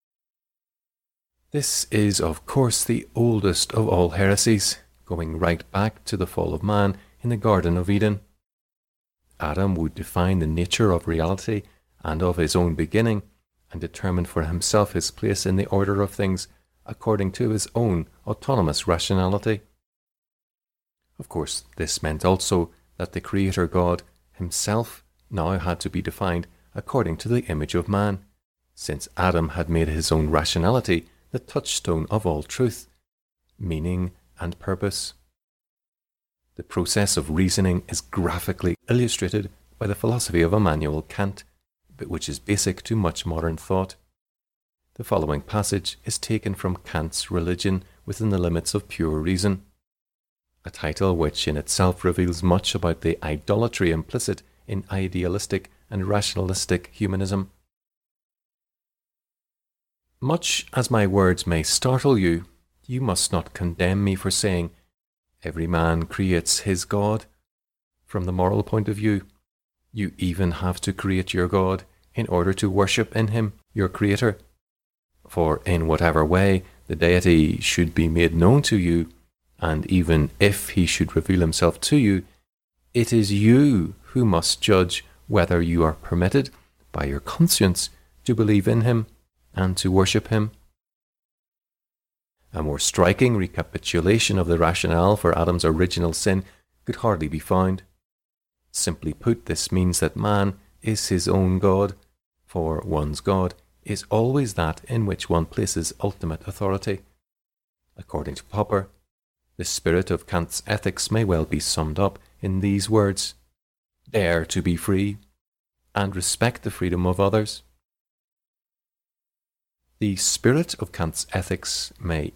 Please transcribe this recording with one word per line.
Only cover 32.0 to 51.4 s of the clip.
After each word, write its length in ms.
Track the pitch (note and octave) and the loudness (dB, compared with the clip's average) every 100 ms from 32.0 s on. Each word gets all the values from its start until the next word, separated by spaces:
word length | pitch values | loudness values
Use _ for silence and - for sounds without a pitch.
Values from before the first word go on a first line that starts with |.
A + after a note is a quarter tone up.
| D#2 | -2
of 160 | G#2+ F#2+ | -2 0
all 160 | D2+ | -2
truth, 460 | - - B2 - - _ _ _ _ _ _ - | -4 -2 -2 -4 -14 _ _ _ _ _ _ -10
meaning, 540 | F2+ D#2 E2 F2+ F2+ - _ - | -6 -4 -2 -2 -4 -8 _ -12
and 180 | F2 E2+ | -10 -8
purpose. 540 | - F#2 G2+ - - - _ _ _ _ _ _ _ _ _ _ _ _ _ - | -6 -4 -4 -6 -10 -14 _ _ _ _ _ _ _ _ _ _ _ _ _ -20
The 80 | |
process 540 | - - E2+ G#2+ G2+ - | -6 -4 0 2 2 0
of 140 | D2 | 0
reasoning 520 | D#2 F#2 F#2+ F#2 F2+ - | 2 2 2 2 0 -2
is 100 | F2 | -8
graphically 800 | - - E2+ E2+ - F#2 F2+ E2+ - | -6 -4 -2 -2 -6 -4 -2 -2 0
illustrated 600 | A#2+ A#2+ - F#2 G#2+ G2 - _ _ | 0 0 -2 -4 -4 -6 -12 _ _
by 100 | G#2 | -6
the 80 | G2+ | -2
philosophy 460 | A#2 A#2+ - F2 | -2 -2 0 2
of 120 | E2 | 2
Immanuel 480 | G#2 F#2+ D#2 D2+ D#2 | 4 2 2 -2 -4
Kant, 420 | - - G2 F#2 - _ _ _ _ - | -6 -6 -6 -6 -16 _ _ _ _ -16
but 100 | - | -10
which 220 | D#2+ - | -8 -8
is 100 | C#2+ | -8
basic 420 | - G2+ G2 F2+ | -2 0 0 -4
to 120 | - A2+ | -4 0
much 300 | F2 - F2 | 0 -2 -4
modern 320 | D#2+ E2 D#2+ | -2 -2 -4
thought. 380 | - F#2+ F#2+ - _ _ _ _ _ _ _ _ _ | -2 -2 -2 -8 _ _ _ _ _ _ _ _ _
The 100 | - | -16
following 380 | - G2 D2+ D2 | -2 0 0 -4
passage 580 | - G#2+ G2+ G2+ - - - | -4 -4 -2 -2 -4 -8 -8
is 120 | - | -8
taken 380 | - A2 G#2 F#2+ | -4 -4 -4 -4
from 220 | F#2 F2+ - | -4 -6 -6
Kant's 440 | D#2+ D#2+ - - | -6 -4 -6 -4
Religion 540 | F2+ E2 F2+ G2 F#2 - _ - | -2 -2 -2 -2 -2 -4 _ -12
Within 240 | G2+ A2 | -4 0
the 80 | G2 | 0
Limits 360 | F2+ E2+ - | 0 0 -2
of 140 | G#2 - | -4 -6
Pure 320 | - E2 D#2 | -4 -2 0
Reason, 460 | D#2+ F#2 G2+ F#2+ - _ _ _ _ _ _ _ _ _ E2+ | 0 0 0 -2 -6 _ _ _ _ _ _ _ _ _ -16
a 40 | |
title 460 | - D#2 D2+ F#2+ E2+ | -8 -6 0 0 2
which 320 | D2+ - | 0 0